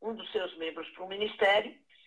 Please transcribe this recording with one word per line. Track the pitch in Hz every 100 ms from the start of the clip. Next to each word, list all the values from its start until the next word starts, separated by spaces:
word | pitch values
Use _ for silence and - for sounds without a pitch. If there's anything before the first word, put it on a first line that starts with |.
um | 214
dos | 220 -
seus | 214 180 160
membros | 165 160 160
para | -
o | 185
ministério, | 196 214 - 202 208 233 - _ -